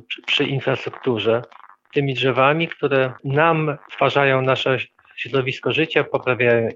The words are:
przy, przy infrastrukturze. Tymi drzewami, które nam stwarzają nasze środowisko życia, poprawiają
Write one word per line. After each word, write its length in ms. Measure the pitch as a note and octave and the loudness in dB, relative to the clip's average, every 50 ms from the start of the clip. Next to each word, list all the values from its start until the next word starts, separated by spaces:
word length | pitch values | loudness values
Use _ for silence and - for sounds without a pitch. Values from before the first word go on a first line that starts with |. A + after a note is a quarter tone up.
| - - | -10 -12
przy, 140 | - - - | -12 -10 -6
przy 220 | - - - C#3+ | -2 -2 0 0
infrastrukturze. 960 | B2+ C#3+ C3 - - C3 - - - - - - C3 A#2+ G#2+ G2+ A2+ A2+ A#2 C3 - - - - - - _ _ _ - | 0 -2 -2 -2 -2 -2 -2 -4 -8 -12 -6 -2 -2 -2 0 0 0 0 0 -2 -6 -16 -20 -20 -20 -20 _ _ _ -4
Tymi 220 | C#3+ C#3+ C#3 C3 | -2 -2 0 -2
drzewami, 540 | B2 B2 C3+ A#2+ B2 C3 C#3 D3+ E3 E3 D#3+ | -2 -2 0 2 2 4 4 2 2 -2 -4
które 440 | - - - C#3 C#3 C3+ C3 C3 B2 - - | -4 -4 -2 0 0 0 0 0 -4 -8 -6
nam 520 | C#3+ C3+ D3 D#3+ E3 D#3+ D#3+ D#3 D3+ C#3+ - - - - | -2 0 2 4 4 2 2 0 -2 -4 -6 -10 -14 -4
stwarzają 500 | - C#3+ C3+ - C#3 C#3+ C#3 C3+ C3 C3 | 0 0 2 2 4 4 4 4 2 2
nasze 360 | C3 C3 B2 - C#3 C3 A#2+ - - _ _ _ _ _ | 2 0 0 0 0 -2 -2 -2 -8 _ _ _ _ _
środowisko 560 | - - A#2 A2 C3+ B2+ C3 C3 - - C3 A2+ | -14 -8 -4 -2 -2 0 -2 -4 -4 -4 -2 0
życia, 320 | C#3+ D#3+ D#3 - D3+ C#3 | 0 0 0 0 0 0
poprawiają 640 | - - C#3+ - B2+ B2+ A2 B2 A#2+ A#2 A#2 A2+ G#2+ - | 0 -2 -2 -2 -2 0 2 2 4 4 4 2 0 -2